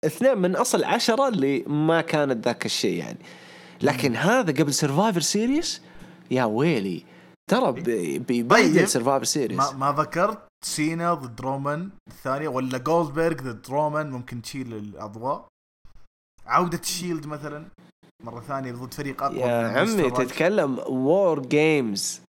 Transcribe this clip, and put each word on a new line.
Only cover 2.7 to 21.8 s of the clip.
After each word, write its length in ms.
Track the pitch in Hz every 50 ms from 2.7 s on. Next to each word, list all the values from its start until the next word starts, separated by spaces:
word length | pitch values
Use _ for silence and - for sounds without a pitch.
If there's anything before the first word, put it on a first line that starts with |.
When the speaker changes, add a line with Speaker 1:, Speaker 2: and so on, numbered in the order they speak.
| - - - 110 87 85
Speaker 1:
يعني. 220 | 76 58 57 - - - - - - - - - - - - -
لكن 300 | - 143 147 127 123 143
Speaker 2:
مم. 60 | 117 110
Speaker 1:
هذا 340 | - 175 226 262 240 170
قبل 220 | 143 131 160 143 139
سيرفايفر 460 | - - 143 139 151 202 226 202 180
سيريس، 600 | 151 - - 208 220 240 277 302 339 - - - - - - - - - - - - -
يا 120 | 131 127 127
ويلي، 580 | 113 107 113 139 175 160 117 95 98 87 87 - - - - - - - _ _ -
ترى 220 | 190 240 262 185
بي-، 480 | 123 113 - 120 117 107 87 80 69 -
بيبهدل 560 | 127 - 123 120 117 120 - - 135 - -
Speaker 2:
طيب. 100 | 160 180
Speaker 1:
سيرفايفر 380 | 196 - 131 117 127 139 135 113
سيريس. 340 | - - 151 135 110 - -
Speaker 2:
ما، 140 | 135 139
ما 300 | 131 135 135 143 139 147
ذكرت 380 | 156 151 - 160 180 208 220 214 - _ _ _ -
سينا 480 | - - - - 156 165 165 170 175 175
ضد 280 | 160 135 123 113 110
رومان 480 | - 131 135 139 139 143 147 156 180 196 196 - _ -
الثانية، 400 | - - - 135 131 143 156 156
ولا 300 | 127 131 131 127 131 127
جولدبرغ 560 | 123 151 160 - - 151 139 156 165 165 165
ضد 340 | 135 131 131 117 104 - -
رومان 420 | 127 143 151 151 147 151 151 147
ممكن 300 | 135 123 120 - 127 120
تشيل 320 | 113 - - 139 131 120 113
الأضواء. 720 | 107 104 104 98 - 107 107 101 113 113 131 139 - - _ _ _ _ _ _ _ _ - - - - - _ _ _ _ _ _ -
عودة 340 | - 120 151 180 175 165 170 -
الشيلد 440 | - - 180 175 175 170 156 147 147
مثلًا 380 | 151 143 143 151 143 151 160 180 - _ - - _ _ _ _ _ _ -
مرة 180 | 113 113 120 110 -
ثانية 240 | 143 135 135 127
ضد 220 | 120 120 127 123 -
فريق 300 | - 147 139 131 - 135
أقوى 160 | 139 - -
Speaker 1:
يا 440 | 127 123 120 117 113 113 104 131 170
Speaker 2:
من 0 |
مستر 160 | 220 226 202
Speaker 1:
عمي، 100 | 160 131
Speaker 2:
راج. 180 | 123 127 131 123
Speaker 1:
تتكلم 520 | - - 156 175 208 208 165 139 131 117
وور 600 | - - 135 127 131 139 165 196 202 180 160 147
جيمز. 840 | 135 123 147 147 156 160 156 147